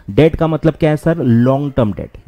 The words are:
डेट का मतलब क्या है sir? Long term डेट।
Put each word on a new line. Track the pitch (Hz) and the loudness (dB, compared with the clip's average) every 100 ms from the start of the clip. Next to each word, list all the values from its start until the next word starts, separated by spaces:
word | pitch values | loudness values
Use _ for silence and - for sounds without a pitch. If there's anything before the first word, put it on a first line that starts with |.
| - 101 | -6 2
डेट | 156 - | 2 2
का | 160 | -2
मतलब | 156 160 | 0 -2
क्या | 143 156 | 0 0
है | 151 | 0
sir? | - 170 | -2 -2
Long | 131 117 123 135 143 | 2 2 2 0 -2
term | 135 110 | -2 -2
डेट। | 92 - - | -2 -10 -12